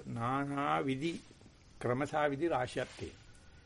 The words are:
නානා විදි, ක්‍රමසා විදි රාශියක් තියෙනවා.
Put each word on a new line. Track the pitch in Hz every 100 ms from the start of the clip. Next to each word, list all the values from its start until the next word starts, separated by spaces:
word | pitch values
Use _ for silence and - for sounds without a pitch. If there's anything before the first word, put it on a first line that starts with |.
නානා | 135 120 117 135 143 139 147 160
විදි, | 139 131 165 - - - - - -
ක්‍රමසා | - 113 123 147 151 147
විදි | 139 165
රාශියක් | 131 127 135 127
තියෙනවා. | - - - - - - -